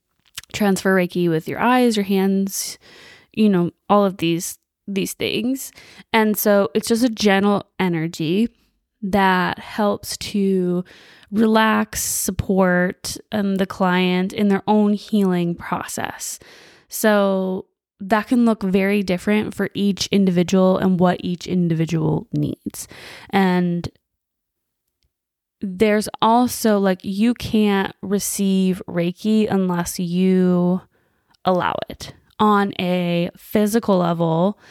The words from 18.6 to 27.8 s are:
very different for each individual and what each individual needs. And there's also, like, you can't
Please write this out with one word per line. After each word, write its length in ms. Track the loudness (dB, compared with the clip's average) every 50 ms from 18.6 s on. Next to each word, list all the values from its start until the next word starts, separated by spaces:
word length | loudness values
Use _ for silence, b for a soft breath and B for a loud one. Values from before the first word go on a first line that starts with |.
very 400 | 0 0 2 2 2 2 0 0
different 520 | 0 -2 -4 -2 0 0 0 0 0 -2 -4
for 160 | -6 -6 -4 -4
each 320 | -2 -2 -2 -2 -2 -4 -2
individual 720 | 0 2 2 4 4 2 2 4 4 4 4 4 4 2
and 220 | 2 0 2 4
what 200 | 2 2 2 0
each 240 | -4 -6 -8 -8 -6
individual 840 | -4 -2 0 0 0 0 -2 -2 -2 -2 -2 0 0 -2 -2 -4 -4
needs. 560 | -4 -4 -4 -4 -6 -8 _ -12 -12 -12 -14 B B B B B B B B B
And 580 | 0 2 2 2 2 2 0 0 -2 -4 -6 -10 -14 _ _ _ _ _ _ _ _ _ _ _ _ _ _ _ _ _ _ _ _ _ _ _ _ _ _ _ _ _ _ _ _ _
there's 480 | -10 -10 -2 0 2 2 2 0 0 -4 -4 -2
also, 560 | 2 2 4 4 2 2 0 0 0 2 2 4
like, 220 | 2 2 0 -2
you 320 | -4 -6 -2 0 0 0 0
can't 600 | -2 -4 -2 0 2 2 2 2 0